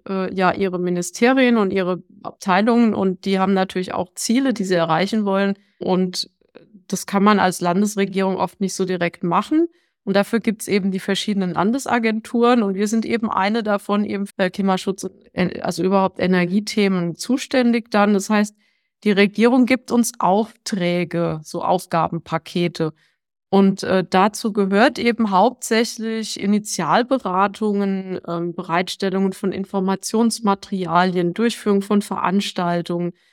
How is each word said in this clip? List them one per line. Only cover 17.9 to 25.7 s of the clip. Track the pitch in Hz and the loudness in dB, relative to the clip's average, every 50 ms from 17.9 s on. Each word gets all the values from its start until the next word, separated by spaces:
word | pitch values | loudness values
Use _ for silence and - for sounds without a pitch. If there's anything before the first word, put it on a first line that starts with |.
dann. | - 202 202 208 208 | 0 2 4 4 2
Das | 190 190 - | 2 2 2
heißt, | 214 208 214 208 _ _ _ _ _ _ _ _ _ _ - | 2 2 2 0 _ _ _ _ _ _ _ _ _ _ 0
die | 208 | 2
Regierung | 196 196 208 202 208 208 226 240 254 254 247 | 4 4 4 2 4 2 2 4 6 4 4
gibt | 220 262 254 - - | 4 2 0 0 0
uns | - 240 226 - - - | 0 2 0 0 -2 0
Aufträge, | - 180 190 214 214 - - _ - - 214 185 175 175 175 175 175 170 - 170 170 165 160 156 156 | 2 2 2 2 0 -2 -6 _ -8 -6 -4 -2 0 0 0 0 -2 -2 -2 -2 -2 -2 -4 -6 -10
so | - - 175 | -10 -8 -4
Aufgabenpakete. | - 180 180 180 - - - 165 156 - 170 160 - - 170 165 - - - 180 175 170 170 - 160 156 - _ _ _ _ _ _ _ _ _ _ - | -2 0 0 0 -2 -2 -2 0 0 0 -2 -6 -6 -4 -6 -6 -6 -4 -2 -2 -2 -2 -2 -2 -4 -4 -6 _ _ _ _ _ _ _ _ _ _ 2
Und, | 196 196 196 196 196 - | 4 4 6 4 2 0
äh, | - - 190 185 170 - | -2 -2 0 0 0 2
dazu | - 185 196 220 - - - 214 | 2 4 4 2 0 -2 -6 -4
gehört | 202 214 196 190 196 202 247 302 247 - | -2 -2 0 2 2 4 4 2 2 0
eben | 240 240 226 233 226 202 | -2 0 0 0 0 2
hauptsächlich | 196 180 208 262 254 - - - | 2 4 4 2 0 -2 -4 -2